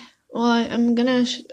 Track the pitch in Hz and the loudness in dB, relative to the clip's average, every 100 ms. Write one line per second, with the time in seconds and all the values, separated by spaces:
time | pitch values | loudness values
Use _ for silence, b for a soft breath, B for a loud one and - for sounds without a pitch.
0 | B B _ 226 240 233 226 233 240 233 | B B _ -2 0 2 0 0 0 2
1 | 247 254 247 - - | 2 2 0 -4 -12